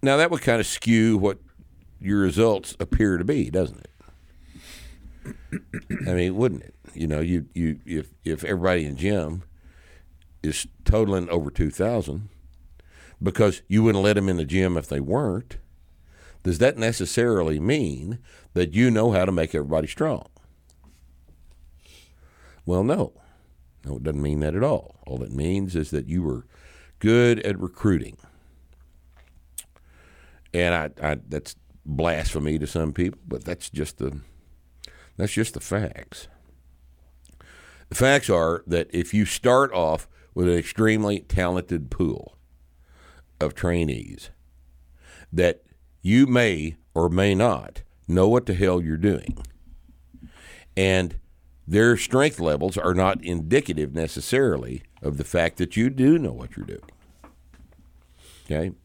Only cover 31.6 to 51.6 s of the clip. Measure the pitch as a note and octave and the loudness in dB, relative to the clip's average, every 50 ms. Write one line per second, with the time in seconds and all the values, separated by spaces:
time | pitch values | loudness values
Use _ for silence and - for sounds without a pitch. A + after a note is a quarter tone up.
31.6 | _ _ - - _ D2 D2 C2+ D#2+ E2+ E2 D#2 E2 - - D#2 D2 D2+ D2+ D#2 | _ _ -20 -20 _ -8 -4 -2 0 0 0 0 -2 -4 -4 -2 -2 -2 -2 -2
32.6 | D2 C#2+ - E2+ E2 D#2 C#2 - F2 F2+ - - _ - - B1+ - F2+ F2+ F2 | -4 -4 -4 -2 -2 -2 -2 -2 -4 -4 -4 -8 _ -10 -10 -10 -8 -10 -10 -10
33.6 | - - - C2+ D2+ C#2+ - _ - C#2 C#2+ C#2+ C#2 - - - _ _ - _ | -10 -14 -8 -8 -8 -8 -8 _ -8 -8 -8 -10 -16 -18 -20 -20 _ _ -20 _
34.6 | _ _ _ - - - - - - - _ - F#2 G#2 - - A2 - - C2+ | _ _ _ -20 -20 -20 -20 -20 -20 -20 _ -6 -6 -4 -2 -2 -4 -4 -4 -12
35.6 | - - F2 G2+ G#2+ D#2+ - - - _ - - - - - _ _ _ _ _ | -8 -4 -4 -4 -4 -4 -8 -12 -18 _ -18 -20 -20 -20 -20 _ _ _ _ _
36.6 | _ _ - _ _ - - _ _ _ _ _ _ _ _ - - - - - | _ _ -20 _ _ -20 -20 _ _ _ _ _ _ _ _ -20 -20 -20 -20 -20
37.6 | - - - - - - - - B2 C3 C#3 C#3+ - - G2+ F2 E2 D#2+ E2+ E2+ | -20 -20 -20 -20 -20 -12 -2 2 4 4 4 4 4 4 2 4 4 2 0 -2
38.6 | - - E2 E2+ D#2+ - - F2 F2 - - G#2 G#2 F#2 - - - B2+ B2 B2+ | -2 -2 0 0 0 0 -2 -4 -4 0 2 0 2 2 -2 -2 2 4 6 6
39.6 | C#3 C3+ A2 F#2 F2 D#2 D#2 D#2+ - - - _ - _ - - F2+ F2+ F2 F2 | 4 2 2 0 2 2 2 0 -4 -8 -20 _ -20 _ -4 0 2 2 2 2
40.6 | E2 - - - A2 A2 A2 G#2+ G#2+ G#2 G#2 F#2+ - - - F#2+ F2+ F2 F2+ F2+ | 0 -4 -2 0 2 2 4 2 0 0 -2 -4 -4 -4 -2 0 0 0 -2 -2
41.6 | F2+ - F2 E2+ C#2+ B1 - - F#2 D#2 - - - - _ _ _ _ _ _ | -4 -4 -4 -6 -4 -6 -4 -2 -2 -2 -2 -4 -10 -16 _ _ _ _ _ _
42.6 | _ _ _ _ _ _ - _ - - - - - _ _ _ - D2+ C#2+ - | _ _ _ _ _ _ -20 _ -20 -20 -20 -20 -20 _ _ _ -4 -4 -4 -2
43.6 | - F#2 F2 F2 E2 D2+ C2 A1+ G1+ G1+ G1+ G1+ - - - _ _ _ _ - | -2 0 0 0 0 0 -2 -6 -8 -12 -16 -18 -18 -20 -20 _ _ _ _ -20
44.6 | _ _ _ - _ _ - - _ - - - - _ - E2 F2+ F2 E2 - | _ _ _ -20 _ _ -20 -20 _ -20 -20 -20 -20 _ -2 2 2 2 2 0
45.6 | _ _ _ _ _ _ _ _ _ F2+ G#2 A#2+ C3+ C3+ B2 B2 A#2+ A2 F#2+ D#2 | _ _ _ _ _ _ _ _ _ 2 6 6 6 6 6 4 4 4 2 0
46.6 | D2+ D#2+ D#2 - _ _ _ E2 E2 F2 E2 F2+ G2 G2+ G2 F#2 A2 A#2+ G2 C2+ | -4 -8 -8 -10 _ _ _ 0 0 2 2 4 4 4 4 4 4 2 2 0
47.6 | G1+ G1+ - - - - _ _ _ - E2+ F2+ F#2 G2+ A2+ B2 B2 - G2 F2 | -6 -12 -14 -16 -16 -16 _ _ _ -2 2 4 4 4 4 2 2 0 -2 0
48.6 | G2+ F#2 F2+ F2+ F2 D#2 D#2+ D#2 E2+ G#2 F#2+ C2+ - - - - - - - - | 2 2 2 0 0 -2 -4 0 2 0 0 0 -4 -8 -10 -10 -10 -16 -16 -20
49.6 | - - - - - - - _ _ _ _ - - - - - - - - - | -20 -20 -20 -20 -20 -20 -20 _ _ _ _ -20 -20 -20 -20 -20 -20 -20 -20 -20
50.6 | - - - - F#2+ F#2+ F#2+ F#2 F#2 F2 - - - _ - _ _ _ - _ | -20 -10 -2 0 2 4 4 2 2 0 -4 -8 -12 _ -20 _ _ _ -20 _